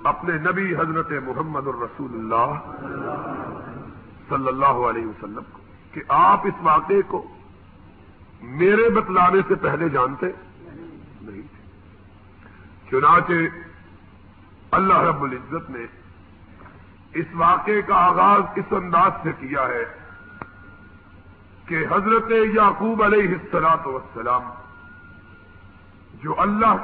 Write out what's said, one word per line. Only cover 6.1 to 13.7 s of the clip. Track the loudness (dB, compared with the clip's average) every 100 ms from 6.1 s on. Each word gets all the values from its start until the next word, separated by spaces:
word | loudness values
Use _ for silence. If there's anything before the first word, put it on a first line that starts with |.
| 4 4 4 0
اس | -2
واقعے | 2 2 4 0
کو | 0 -4 -8 -20 -20 -20 -20 -20 -20 -20 -20 -20 -20 -20
میرے | -14 0 4 4 4
بتلانے | 2 0 4 4 4 2
سے | 0
پہلے | 0 0 -2
جانتے | 0 0 -2 -6 -8 -18 -20 -20 -18 -18 -20 -20 -20
نہیں | -18 -18
تھے۔ | -18 -20 -20 -20 -20 -20 -20 -20 -20 -20 -20 -20 -20 -20 -4
چنانچہ | 2 6 6 4 0 0 -4 -18